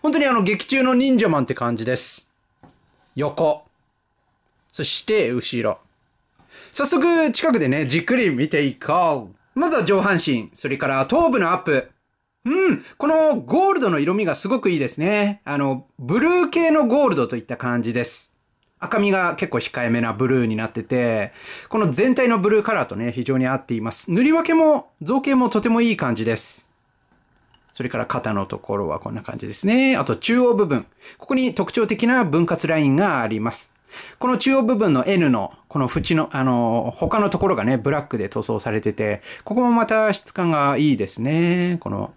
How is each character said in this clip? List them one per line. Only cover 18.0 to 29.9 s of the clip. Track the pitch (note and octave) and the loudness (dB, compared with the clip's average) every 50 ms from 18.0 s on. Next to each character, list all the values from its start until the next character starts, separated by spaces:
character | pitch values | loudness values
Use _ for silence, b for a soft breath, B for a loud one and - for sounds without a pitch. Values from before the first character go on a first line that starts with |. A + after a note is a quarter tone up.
| A#2+ | -2
す。 | - - - - - _ _ _ _ _ _ _ _ _ _ | -2 -2 -4 -6 -8 _ _ _ _ _ _ _ _ _ _
赤 | F3 - A#3 G#3 | -6 -2 0 2
み | G3+ G3+ | 2 2
が | F#3+ F#3+ F3+ E3+ E3 | 2 2 0 -2 -2
結 | - F#3 E3+ | -4 -4 -4
構 | B2+ A#2 | -2 -4
控 | - - - B2 A#2+ | -4 -4 -4 -4 -2
え | A2+ | 0
め | A#2 A#2+ | 0 0
な | A#2 A#2 | 0 -2
ブ | G#2+ G#2+ C3 | -2 0 0
ル | B2+ C3 B2+ A#2+ | 2 2 2 0
ー | |
に | A2+ A2 | 0 -2
な | G#2+ A2+ | -4 -4
っ | A2+ | -6
て | - A#2 - | -6 -8 -6
て、 | - C3 B2 B2 A#2 A2+ G#2+ G2 G2+ B B B B B B B - | -4 -2 0 0 0 0 -2 -4 -6 B B B B B B B -4
こ | - | -2
の | A3 G#3 D#3 | 0 0 0
全 | B2+ - A3 C4 B3 | 0 2 2 2 2
体 | C4+ B3+ | 2 2
の | A#3+ A#3 G3+ | 2 2 2
ブ | F3+ G#3+ | 2 2
ル | A3 G#3 | 2 2
ー | G#3 | 2
カ | A#3 G#3+ | 0 -2
ラ | E3 A#2+ | -2 -2
ー | |
と | - G2 | -4 -6
ね、 | G#2 A#2 A#2+ G#2+ | -6 -6 -4 -4
非 | B2+ A#2 | -4 -2
常 | C3+ C3 | -2 0
に | C3 B2+ | 0 0
合 | B2+ C3 | 0 -2
っ | C3 - | -4 -4
て | - A#2+ | -6 -6
い | A2 | -6
ま | G#2+ A2+ - | -4 -4 -4
す。 | - - - | -4 -2 0
塗 | E3+ G#3+ B3+ | 0 2 4
り | D4+ D#4+ | 4 4
分 | E4 D#4+ | 2 2
け | E4 E4 | 2 4
も、 | E4 D#4+ D#4 D4 - - _ _ - | 4 4 4 4 2 0 _ _ -8
造 | D3+ E3 B3+ C#4+ | -4 -2 -2 0
形 | C#4 C#4 C4+ | 2 2 2
も | B3+ B3 - | 2 2 2
と | - G#3 | 2 0
て | G#3 A#3 | 2 2
も | A3+ A#3 | 2 2
い | A#3 A3+ G3+ | 2 2 0
い | |
感 | - D3 B2 A2+ | 0 -2 -2 -2
じ | G#2+ A2 | -2 -2
で | A2+ A2+ | -2 -2
す。 | - - - - - - - _ _ _ _ _ _ _ _ _ _ _ _ _ _ _ _ _ _ _ _ | -2 -2 -4 -6 -8 -12 -18 _ _ _ _ _ _ _ _ _ _ _ _ _ _ _ _ _ _ _ _
そ | - - | -12 -10
れ | B2 | -8
か | A#2 - | -6 -6
ら | A2+ G2+ | -6 -6
肩 | - - - - A2 G#2 | -4 -6 -4 -4 -4 -4
の | G2+ F#2+ | -4 -4
と | - G2+ G2 | -6 -8 -10
こ | - - G#2 | -6 -6 -4
ろ | G2+ F#2+ D#2+ | -4 -4 -4
は | D2+ - | -6 -6
こ | - G#2+ | -8 -10
ん | A2+ | -10
な | G#2+ | -10
感 | - - - | -10 -10 -12
じ | - - | -10 -10
で | G#2 G2+ | -10 -8
す | - - | -4 0
ね。 | G3+ A#3 C4 C4+ C4+ | 2 2 4 2 2